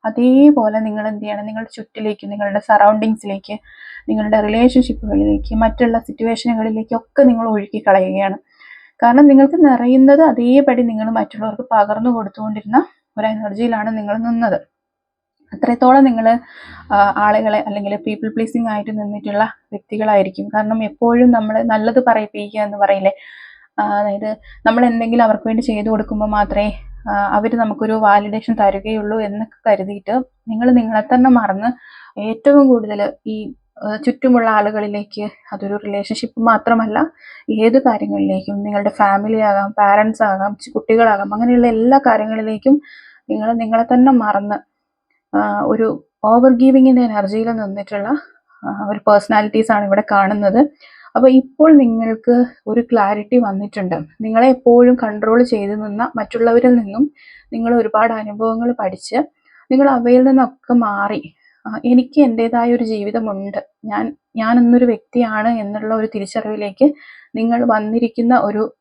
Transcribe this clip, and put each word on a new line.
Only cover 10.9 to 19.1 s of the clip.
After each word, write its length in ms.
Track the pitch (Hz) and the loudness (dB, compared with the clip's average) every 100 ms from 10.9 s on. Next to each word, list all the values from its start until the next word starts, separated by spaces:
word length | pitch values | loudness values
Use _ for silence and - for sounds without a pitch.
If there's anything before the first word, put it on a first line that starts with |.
നിങ്ങൾ 200 | 220 220 220 | -2 -4 -4
മറ്റുള്ളവർക്ക് 480 | 208 214 214 208 247 | -6 -8 -10 -10 -2
പകർന്നു 380 | 226 208 214 240 233 | 0 0 0 -2 -2
കൊടുത്തുകൊണ്ടിരുന്ന 640 | 196 - 214 214 208 254 - _ _ - | -6 -10 -10 -10 -2 -2 -2 _ _ -6
ഒരു 80 | 220 | -6
എനർജിയിലാണ് 560 | 214 208 202 233 220 214 220 | -4 -8 -6 -4 -4 -6 -6
നിങ്ങൾ 180 | 208 214 233 | -6 -4 -4
നിന്നത്. 320 | 233 233 - - _ _ _ _ _ _ _ _ | -2 -2 -4 -8 _ _ _ _ _ _ _ _
അത്രത്തോളം 500 | - - 240 254 269 269 | -6 -4 2 4 6 4
നിങ്ങൾ, 180 | 226 226 240 - - - - - | 2 0 0 -4 -20 -20 -20 -4
ആ, 20 | 202 202 202 | 0 2 2
ആളുകളെ 360 | 214 214 220 208 208 | 0 0 0 -2 -4
അല്ലെങ്കിൽ 260 | 202 202 208 220 | -6 -6 -6 -8
പീപ്പിൾ 220 | 214 220 | -8 -8
പ്ലീസിങ് 340 | 226 226 233 226 | -6 -4 -4 -4
ആയിട്ട് 200 | 214 208 214 | -6 -6 -8
നിന്നിട്ടുള്ള 460 | 208 | -8